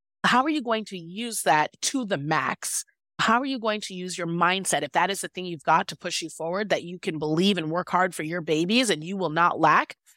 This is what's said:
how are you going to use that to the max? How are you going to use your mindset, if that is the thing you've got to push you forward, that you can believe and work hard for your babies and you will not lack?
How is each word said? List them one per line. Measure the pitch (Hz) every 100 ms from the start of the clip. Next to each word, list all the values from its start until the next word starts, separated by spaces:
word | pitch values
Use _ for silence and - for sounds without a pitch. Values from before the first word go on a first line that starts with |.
| _ _
how | 196 247
are | 285
you | 302
going | 240 220 208
to | 190
use | 165 190 233 208
that | 185 151 151 -
to | - 269
the | 214 170
max? | 147 156 131 - - - - _ _ -
How | - 233
are | 277
you | 262
going | 214 214
to | -
use | 185 180 170
your | 170
mindset, | 170 175 185 180 147
if | 143
that | 175 180
is | 196
the | 180
thing | - 180
you've | 160
got | - 165 196
to | 160
push | 180 -
you | 160
forward, | - 160 185 208
that | 160
you | 170 180
can | 190 160
believe | 151 160 196 180
and | 156
work | 170 -
hard | 180 185
for | -
your | 156 180
babies | 165 156 175 233 240
and | 156
you | 160 196
will | 170
not | 156 175 -
lack? | 160 175 302 - _